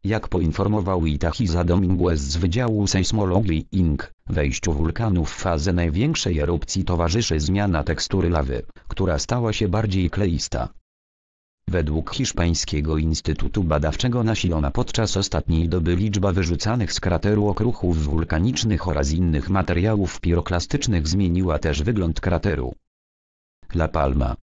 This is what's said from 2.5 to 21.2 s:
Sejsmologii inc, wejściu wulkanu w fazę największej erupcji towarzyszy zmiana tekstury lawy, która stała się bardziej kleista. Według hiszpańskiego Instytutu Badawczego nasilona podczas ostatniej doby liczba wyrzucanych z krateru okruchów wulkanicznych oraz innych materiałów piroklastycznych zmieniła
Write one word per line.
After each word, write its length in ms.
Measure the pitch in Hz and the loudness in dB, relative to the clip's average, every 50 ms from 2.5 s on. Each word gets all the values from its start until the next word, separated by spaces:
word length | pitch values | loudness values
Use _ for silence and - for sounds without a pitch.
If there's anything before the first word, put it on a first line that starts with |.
| 85 120 127 117 110 107 101 95 | 0 0 0 0 0 0 0 2
Sejsmologii 800 | - 95 92 - - 110 104 92 90 95 110 95 80 78 78 - | 2 2 2 2 0 0 0 2 2 2 2 2 0 -2 -2 -2
inc, 300 | - 95 90 82 76 67 - - - _ _ - | 0 2 2 2 2 0 -4 -10 -16 _ _ -4
wejściu 460 | - 78 73 69 - - - 87 78 | 0 0 0 0 0 -2 -2 -2 0
wulkanu 520 | 71 80 80 80 - 120 110 92 87 80 | 2 2 0 0 0 0 0 2 0 0
w 80 | 73 - | -2 -4
fazę 400 | - - 95 85 80 73 95 90 | -4 -2 -2 -2 0 0 0 0
największej 680 | 87 85 85 78 90 117 147 160 - - - 87 76 | 2 2 0 0 0 0 0 0 0 -2 0 0 0
erupcji 440 | 73 71 87 80 - - - 95 92 | 0 0 0 -2 -2 -4 -4 -2 0
towarzyszy 560 | - 92 80 85 82 82 113 120 - 82 78 | 0 0 2 2 2 2 0 0 0 0 0
zmiana 440 | 76 73 92 101 101 101 87 78 71 | 0 0 0 0 2 0 0 0 0
tekstury 460 | - 82 - - - - 95 85 85 | -2 -2 -2 -2 -2 0 0 2 2
lawy, 320 | 87 80 71 65 64 58 - - - - - - | 2 0 0 -2 -4 -6 -8 -10 -16 -16 -10 -10
która 320 | - - 95 90 80 71 | -4 -2 0 0 0 0
stała 340 | - - 120 123 120 113 107 | -2 -2 -2 -2 0 -2 -2
się 140 | - 113 101 | 0 -2 0
bardziej 420 | 87 104 107 107 95 95 92 82 | 0 0 0 0 0 0 0 0
kleista. 600 | - - 104 95 85 - - - - - - - - - _ _ _ _ _ _ _ _ _ _ _ _ _ _ _ _ _ - | 0 0 0 0 0 -2 -4 -4 -4 -6 -6 -6 -8 -14 _ _ _ _ _ _ _ _ _ _ _ _ _ _ _ _ _ -2
Według 460 | 98 90 80 76 76 80 76 - - | -2 0 0 0 0 -2 -2 -4 -4
hiszpańskiego 840 | - 135 - - - 87 85 82 78 - - - 76 73 78 80 78 | -4 -4 -2 0 0 2 2 2 0 -2 -2 -2 -2 0 0 0 0
Instytutu 680 | 78 80 80 - - - 78 - - - - 104 95 | 2 0 0 -2 -2 -4 -2 0 -2 -2 0 0 0
Badawczego 600 | 80 78 76 80 78 78 - - 123 120 123 117 | 2 2 2 2 0 0 0 -2 -2 0 0 0
nasilona 480 | 110 110 95 95 90 82 78 73 69 | 0 0 0 0 0 0 0 0 0
podczas 460 | 67 - 123 - - - 113 98 - 95 | 0 -2 -2 0 0 -2 -2 0 0 -2
ostatniej 520 | 98 - - 78 - - 82 80 85 82 | -2 0 -2 -2 0 0 0 2 2 2
doby 260 | 82 90 80 87 87 | 0 0 2 2 0
liczba 360 | 87 101 110 101 104 92 101 | 2 0 0 0 0 0 2
wyrzucanych 640 | 90 98 92 80 87 87 - 107 117 123 107 78 - | 2 2 0 0 0 -2 -2 -2 0 0 -2 -2 -4
z 60 | - | -4
krateru 480 | - 95 87 80 - 101 107 107 104 104 | -2 0 0 0 2 2 2 2 2 0
okruchów 560 | 98 - 107 120 117 - - 90 85 80 76 | 0 0 0 0 0 0 0 0 2 2 0
wulkanicznych 840 | 71 73 80 80 - - 80 87 117 127 - 110 113 107 - - 92 | 0 0 0 0 0 0 0 0 0 0 0 0 0 0 0 -2 -2
oraz 240 | 73 71 69 67 | -2 0 0 0
innych 380 | 78 82 92 85 78 71 65 82 | 0 0 2 2 2 0 0 0
materiałów 720 | 95 98 90 - - 87 87 107 110 104 98 85 - - | 0 0 0 0 0 0 2 2 2 0 0 -2 -4 -4
piroklastycznych 880 | - 87 85 85 82 - 92 87 82 - - - - - 107 87 76 78 | 0 0 2 2 0 0 -2 -2 -2 -2 -2 -2 0 0 0 0 2 2
zmieniła 520 | 85 98 | 2 2